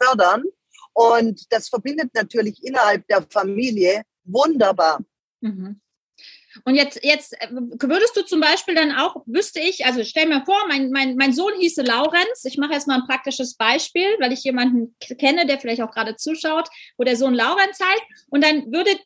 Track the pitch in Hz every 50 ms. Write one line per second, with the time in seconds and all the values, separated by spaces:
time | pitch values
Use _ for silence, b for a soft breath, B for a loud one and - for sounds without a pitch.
0 | 254 262 262 202 180 175 196 226 285 392 - _ _ _ B B B B B -
1 | 226 226 233 233 226 226 196 - - - 233 220 - - - 226 - 262 294 311
2 | 311 247 - 226 208 - - 233 220 208 - _ - 262 269 254 226 208 202 190
3 | - - 208 196 - - - 208 190 190 196 214 254 262 220 208 180 180 196 214
4 | 220 _ _ _ _ 180 185 247 285 320 320 262 220 190 185 180 165 160 151 139
5 | - _ _ _ _ _ _ _ 240 214 196 185 185 196 208 202 _ _ _ _
6 | _ _ _ B B B B B B B B 220 B 254 262 285 277 277 - -
7 | - 285 302 294 - - - - 226 220 240 254 240 240 233 240 - 254 311 370
8 | 440 466 - 415 359 - 381 320 311 302 330 381 - - 359 320 311 302 254 247
9 | 294 359 - 254 - 233 226 349 415 - - 339 311 359 370 - - 254 247 254
10 | 214 - - 311 320 320 302 269 277 - 392 403 415 359 285 269 269 254 262 277
11 | 269 262 247 254 269 277 247 277 370 415 415 370 359 330 - 311 262 247 226 240
12 | 294 311 339 349 370 440 508 - - 285 - 285 277 294 311 285 277 285 269 262
13 | 254 - 262 269 - 277 262 - 254 247 - - 220 226 254 320 - - - 349
14 | 370 392 440 415 262 240 262 262 - 269 254 247 247 254 247 240 226 240 _ -
15 | - - 254 - 285 269 294 349 339 277 277 277 - 233 226 233 226 220 - 220
16 | 226 226 220 - - 302 320 320 - 311 311 320 330 - B B B B B -
17 | 240 254 247 226 262 269 247 240 226 262 349 403 392 392 392 - 381 370 392 440
18 | - b b b b b - 285 302 302 311 294 214 220 233 330 381 403 392 -
19 | -